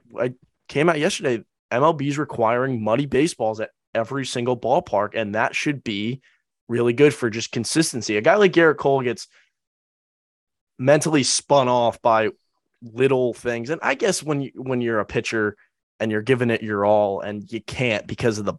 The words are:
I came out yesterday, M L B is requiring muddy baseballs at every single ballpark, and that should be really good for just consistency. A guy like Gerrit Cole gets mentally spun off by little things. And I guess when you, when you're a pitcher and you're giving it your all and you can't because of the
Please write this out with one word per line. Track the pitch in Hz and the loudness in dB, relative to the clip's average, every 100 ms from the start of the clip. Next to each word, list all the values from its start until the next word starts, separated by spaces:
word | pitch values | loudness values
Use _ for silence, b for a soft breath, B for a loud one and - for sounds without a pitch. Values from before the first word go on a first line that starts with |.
| _ - | _ -6
I | 127 127 _ _ - | -6 -6 _ _ -6
came | 139 170 | 0 2
out | 160 | 2
yesterday, | 165 - 147 117 - _ - | 0 -2 -2 -2 -6 _ -4
M | 120 | 2
L | 156 | 2
B | 160 139 | 2 -2
is | 143 | -4
requiring | 143 - 110 123 135 120 | -4 -2 0 0 -2 -2
muddy | 107 120 143 | 0 0 0
baseballs | 127 165 - 110 110 | 0 0 0 -4 -4
at | 107 _ _ | -8 _ _
every | 110 113 135 127 | -4 -4 -6 -6
single | 127 120 120 | -4 -2 -2
ballpark, | 113 156 - 101 101 | 0 0 2 -2 -2
and | - 104 | -4 -4
that | 107 123 | -2 -2
should | - 151 143 | -2 -4 -6
be | 113 101 110 135 _ _ _ _ - | -6 -4 -4 -8 _ _ _ _ -6
really | 117 120 | 0 0
good | 120 147 | 6 4
for | - 117 | 4 -4
just | 110 - | -4 -6
consistency. | 123 110 151 165 127 107 104 | -6 -2 0 0 -2 -2 0
A | |
guy | 131 202 | 4 4
like | 196 | 4
Gerrit | 160 165 - | 4 4 4
Cole | 139 135 | 0 0
gets | 123 110 - _ _ _ _ _ _ _ _ _ _ _ _ _ _ - | -2 -6 -12 _ _ _ _ _ _ _ _ _ _ _ _ _ _ -4
mentally | 127 151 151 151 | 4 4 4 0
spun | - - - 143 123 | 2 -2 2 2 4
off | 123 117 - | 2 2 0
by | 120 110 107 - _ _ _ _ | 2 2 2 -4 _ _ _ _
little | 117 113 135 131 123 | -12 0 2 2 0
things. | 110 123 117 117 | -2 -6 -6 -6
And | 160 | -4
I | - | -2
guess | 277 208 - | 0 0 -2
when | 143 143 | -2 -4
you, | 135 95 | -4 -8
when | 131 123 | -4 -2
you're | 120 110 | 0 -2
a | |
pitcher | 98 127 - 113 104 104 _ _ _ - | -2 -4 -2 -2 -2 -4 _ _ _ -6
and | 110 | -2
you're | 107 | -2
giving | 110 127 120 | 0 0 2
it | 113 | -2
your | 110 101 | -2 0
all | 101 107 104 95 | 2 4 2 -2
and | 104 104 101 | -6 -10 -10
you | 113 | -12
can't | - - 123 104 - | -10 -4 -2 -2 -4
because | 110 120 107 | -2 -2 -2
of | |
the | 98 | -6